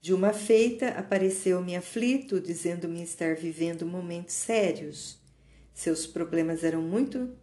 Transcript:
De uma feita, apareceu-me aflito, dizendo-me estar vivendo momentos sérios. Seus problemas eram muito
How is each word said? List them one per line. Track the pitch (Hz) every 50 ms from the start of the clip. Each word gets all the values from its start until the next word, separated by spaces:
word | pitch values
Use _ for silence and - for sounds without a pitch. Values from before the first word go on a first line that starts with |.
De | _ 160 190
uma | 185 185 202 208
feita, | 208 - - 226 220 226 233 233 - - 247
apareceu-me | - - 190 - 202 190 190 190 190 190 - 196 185 180 180 180 175
aflito, | 180 180 - - 233 240 247 254 269 269 - 202 185
dizendo-me | - 165 170 170 - 170 175 175 170 165 165 170 175
estar | 165 - - 170 165 160
vivendo | 160 165 170 160 156 160 170 170 165 170
momentos | 165 175 180 180 170 170 170 175 - -
sérios. | - - - 226 220 208 180 160 - 151 151 147 - - - - - _ - _ _ _ _ - - - - _
Seus | - - 170 160 156 - -
problemas | - 170 170 165 - 165 165 165 165 160 165
eram | 165 160 165 160
muito | 165 180 220 269 269 - 262 254 247 247 -